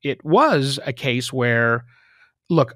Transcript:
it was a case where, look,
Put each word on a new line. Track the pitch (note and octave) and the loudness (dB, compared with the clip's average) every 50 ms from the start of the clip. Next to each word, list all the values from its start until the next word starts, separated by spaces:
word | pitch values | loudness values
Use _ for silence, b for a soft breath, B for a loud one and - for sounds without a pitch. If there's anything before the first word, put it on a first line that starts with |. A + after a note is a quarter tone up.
it | - C#3+ C3 - - | -8 -6 -6 -6 -2
was | D3+ E3 A#3+ - - G#3 C#3+ C3+ C#3 C3+ C#3+ - | 2 2 4 4 4 2 2 0 -2 -4 -6 -6
a | C#3+ | -8
case | B2 - - C3+ A#2+ B2 B2 - | -8 -6 -4 -2 -2 -2 -4 -4
where, | C3+ B2+ A#2+ A#2+ A#2 A#2 A#2 A#2 A#2 A#2+ A#2+ b b b b b b b b b b b _ - | -4 -2 0 0 2 2 2 2 0 0 -4 b b b b b b b b b b b _ 0
look, | F3 D#3+ B2+ - - | 2 2 2 0 -2